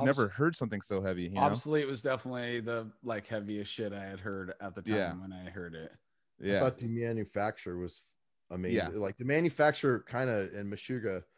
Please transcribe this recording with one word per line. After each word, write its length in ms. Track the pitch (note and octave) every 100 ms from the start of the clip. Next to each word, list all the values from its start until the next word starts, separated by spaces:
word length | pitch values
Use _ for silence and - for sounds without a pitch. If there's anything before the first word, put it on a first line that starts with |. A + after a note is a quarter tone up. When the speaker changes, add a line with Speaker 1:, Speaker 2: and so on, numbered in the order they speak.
Speaker 1:
Obs-, 20 |
Speaker 2:
never 240 | C3 C3+ G#2
heard 260 | G2+ D#3 E3
something 260 | A#2 G2+
so 180 | - G2
heavy," 220 | F#2+ F2+
you 60 | F2
know? 120 | G2
Speaker 1:
Obsolete 460 | C#3+ C3+ D3+ D3+ C#3
was 160 | C3
definitely 560 | C3+ C3 B2+ B2 A#2+ A#2+
the, 320 | A2+ A#2 A2 -
like, 220 | B2 A2 -
heaviest 460 | A2 G#2 G#2 G2+
shit 200 | - G#2+
I 120 | G2+
had 160 | G2 G2
heard 340 | G2+ G2 F#2 -
at 140 | G2+ F#2
the 80 |
time 120 | F#2 G#2+
Speaker 2:
Yeah. 180 | F2+
Speaker 1:
when 200 | F2+ F#2+
I 160 | F2+ F2+
heard 240 | F#2 F2
it. 180 | E2 D#2+ - _ _ _ -
Speaker 2:
Yeah. 180 | F#2+ G2
Speaker 3:
I 20 |
thought 180 | C3 -
The 100 | A#2
Manufacturer 880 | A#2 A#2 A2+ G#2 G2+ G#2 - - F2
was 240 | F2+ - - _ _ _ -
amazing. 240 | F2+ F#2+ A2+ E2+
Speaker 2:
Yeah. 60 | G#2+
Speaker 3:
Like, 180 | G2 G2
The 80 | B2
Manufacturer 760 | D3+ E3+ - D3+ D3 C#3+ A#2
kinda 480 | - A#2+ C3 G#2+ F#2+ G2+
and 160 | G2+
Meshuggah 520 | G#2 - B2+ G#2+ F#2 -